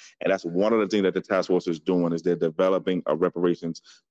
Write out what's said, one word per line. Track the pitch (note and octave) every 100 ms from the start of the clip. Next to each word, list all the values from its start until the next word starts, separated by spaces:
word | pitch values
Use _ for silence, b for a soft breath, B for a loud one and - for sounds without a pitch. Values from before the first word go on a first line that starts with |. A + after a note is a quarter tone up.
| B B
And | F2
that's | F#2+
one | E2+ E2+ G#2+
of | A2+
the | G2
things | G#2
that | F#2
the | F#2
task | - F#2+ F2
force | F2+ F2+
is | D#2+
doing, | - F2+ E2+
is | E2
they're | E2 E2
developing | E2 D#2+ F#2 F#2 F2 F2+ -
a | D#2+
reparations | F2+ E2+ F2 E2+ E2 - b b b